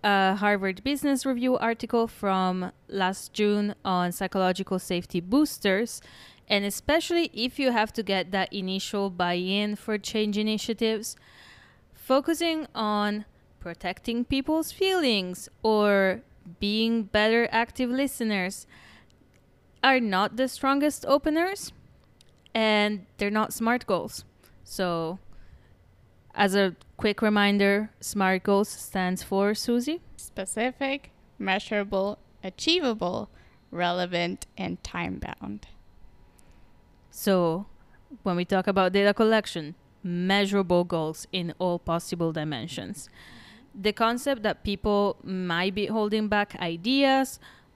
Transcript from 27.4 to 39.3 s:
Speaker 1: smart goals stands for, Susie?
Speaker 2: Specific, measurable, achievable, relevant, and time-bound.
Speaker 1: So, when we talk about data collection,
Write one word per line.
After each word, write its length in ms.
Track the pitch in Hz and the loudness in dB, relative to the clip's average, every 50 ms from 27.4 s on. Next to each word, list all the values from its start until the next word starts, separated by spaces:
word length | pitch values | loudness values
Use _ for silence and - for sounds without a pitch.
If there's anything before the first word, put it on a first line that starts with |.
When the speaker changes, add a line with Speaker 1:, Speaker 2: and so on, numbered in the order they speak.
| 202 202 202 202 202 196 202 208 214 214 - - | 6 6 6 4 4 4 4 2 0 -4 -8 -12
Speaker 1:
smart 440 | - - - 202 190 190 190 185 - | -10 -6 -2 2 2 2 2 2 2
goals 260 | 208 202 196 220 - | 4 4 4 4 0
stands 540 | - - - - - 190 185 180 185 175 - | -4 -12 -12 -6 -4 -2 -2 0 -2 -4 -4
for, 300 | - 196 196 202 202 214 | -2 0 2 2 2 2
Susie? 480 | - - - 240 247 240 294 320 359 - - - | 0 0 0 0 0 0 -2 -4 -6 -8 -14 -20
Speaker 2:
Specific, 920 | - - - - - 190 - - 220 233 262 254 - 277 269 269 277 - - _ _ _ _ _ - | -18 -18 -14 -12 -10 -10 -8 -4 -4 -4 -4 -4 -4 -4 -4 -4 -6 -10 -14 _ _ _ _ _ -6
measurable, 800 | 202 190 190 202 - - 220 208 202 196 202 190 190 202 208 - - _ - - - | -2 -2 -2 -2 -2 -2 -2 -2 -2 -2 -2 -2 -2 -2 -4 -8 -14 _ -18 -14 -14
achievable, 840 | 190 - - - 311 330 359 311 247 220 220 - 175 185 - - - - - - - _ _ _ - | -12 -10 -4 0 2 2 2 2 0 -2 -2 -4 -4 -4 -6 -8 -10 -16 -20 -20 -20 _ _ _ -10
relevant, 720 | - 170 175 175 175 180 180 180 180 175 175 175 190 - - - - | -6 -2 -2 -2 0 -2 -2 -2 -2 -2 -2 -2 -4 -8 -12 -14 -12
and 240 | - 190 190 180 - - | -8 -8 -8 -8 -8 -10
time-bound. 840 | - - 175 170 175 185 - - - - - - 202 208 214 - - - - - - - - - - - - - - _ - - - - - - - - - - _ _ _ _ _ | -10 -8 -6 -6 -6 -6 -8 -10 -10 -12 -10 -12 -12 -12 -12 -14 -18 -20 -20 -20 -20 -20 -20 -20 -20 -20 -20 -20 -20 _ -20 -20 -20 -20 -20 -20 -20 -20 -20 -20 _ _ _ _ _
Speaker 1:
So, 560 | - - - 202 190 185 175 165 160 180 208 - - - - - - - - - 285 - - | -10 -4 0 2 4 4 4 2 0 -2 -6 -10 -16 -20 -20 -20 -20 -20 -20 -20 -14 -6 -4
when 120 | 196 175 | -2 0
we 100 | 175 175 | 0 0
talk 220 | - 196 185 185 | 0 0 0 2
about 260 | 208 190 190 185 185 190 | 2 2 4 4 4 4
data 200 | 202 202 208 202 | 4 4 4 4
collection, 640 | - 226 220 | 4 4 4